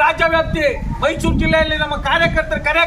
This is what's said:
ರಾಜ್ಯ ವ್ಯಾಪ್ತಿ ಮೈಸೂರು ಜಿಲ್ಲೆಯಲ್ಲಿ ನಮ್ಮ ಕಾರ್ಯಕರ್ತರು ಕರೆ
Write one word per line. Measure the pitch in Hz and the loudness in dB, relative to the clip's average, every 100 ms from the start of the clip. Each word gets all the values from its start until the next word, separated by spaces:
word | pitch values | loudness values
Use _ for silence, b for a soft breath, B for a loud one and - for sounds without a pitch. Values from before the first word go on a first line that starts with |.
ರಾಜ್ಯ | 302 320 330 | 2 2 2
ವ್ಯಾಪ್ತಿ | 330 320 320 294 - - - | 2 0 0 0 -2 -6 -2
ಮೈಸೂರು | 294 320 330 330 | -2 0 0 0
ಜಿಲ್ಲೆಯಲ್ಲಿ | 320 320 311 311 | 2 2 2 -2
ನಮ್ಮ | 302 285 269 | -2 -2 0
ಕಾರ್ಯಕರ್ತರು | 330 330 320 311 302 294 | 2 2 0 -2 -2 0
ಕರೆ | 330 | 0